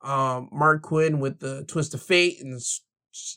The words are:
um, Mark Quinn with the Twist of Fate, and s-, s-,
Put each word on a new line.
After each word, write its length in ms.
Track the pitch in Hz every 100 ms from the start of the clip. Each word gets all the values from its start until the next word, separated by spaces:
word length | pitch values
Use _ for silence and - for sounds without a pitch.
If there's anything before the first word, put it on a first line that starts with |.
um, 460 | 135 135 131 127 -
Mark 300 | 147 151 156
Quinn 380 | - 156 160 151
with 180 | 135 -
the 260 | 135 135
Twist 300 | 147 160 151
of 80 | 123
Fate, 400 | - 180 175 -
and 120 | 135
s-, 260 | 127 - - _ _ _
s-, 220 | - -